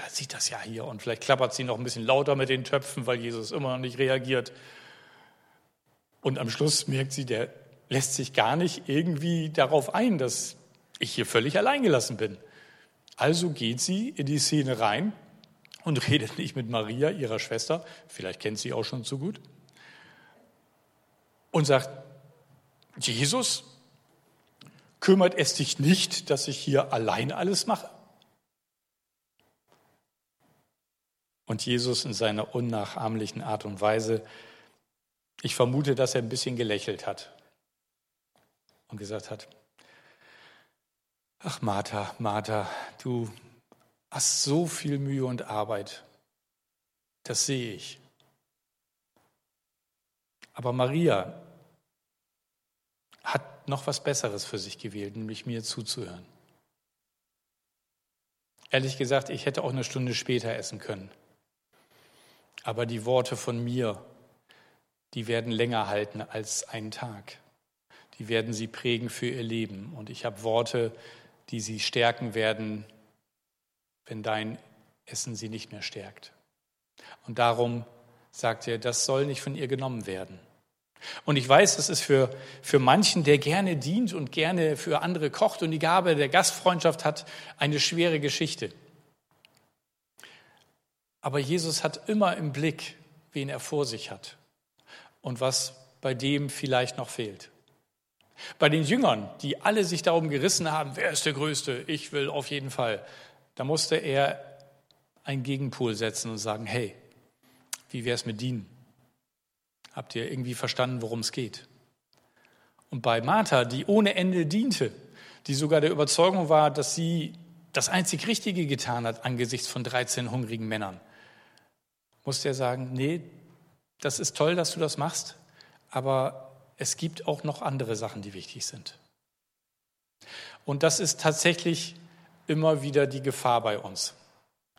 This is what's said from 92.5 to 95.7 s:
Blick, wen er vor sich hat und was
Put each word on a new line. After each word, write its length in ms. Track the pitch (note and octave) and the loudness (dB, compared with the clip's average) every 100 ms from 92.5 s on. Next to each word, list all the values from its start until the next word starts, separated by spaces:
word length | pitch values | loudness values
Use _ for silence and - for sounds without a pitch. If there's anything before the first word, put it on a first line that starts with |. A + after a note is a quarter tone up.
Blick, 460 | C3+ D#3 D#3 - - - _ _ | 0 -2 -2 -8 -14 -20 _ _
wen 160 | D3 C#3 | -6 -6
er 120 | C3 | -6
vor 260 | - D3+ C3 | -4 -2 -2
sich 240 | A2+ - | -4 -10
hat 260 | G2 - - _ _ _ _ - - - _ | -12 -16 -20 _ _ _ _ -20 -20 -20 _
und 180 | C#3+ A#2+ | -8 -2
was 340 | C3 B2+ - | 0 0 -2